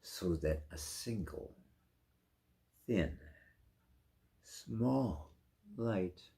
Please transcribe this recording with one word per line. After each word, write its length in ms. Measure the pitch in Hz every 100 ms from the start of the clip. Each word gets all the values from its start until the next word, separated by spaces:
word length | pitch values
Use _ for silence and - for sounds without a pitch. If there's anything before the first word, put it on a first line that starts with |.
so 340 | - - 92 82
that 280 | 76 78 -
a 60 | 85
single, 760 | - - - 113 82 - - - - _ _ _ _ _ _ _ _ _ _ _ -
thin, 320 | 107 73 - - - - _ _ _ _ _ _ _ _ _
small 880 | - - - 113 120 131 127 76 - - _ _ 104 104
light 440 | 117 104 92 - -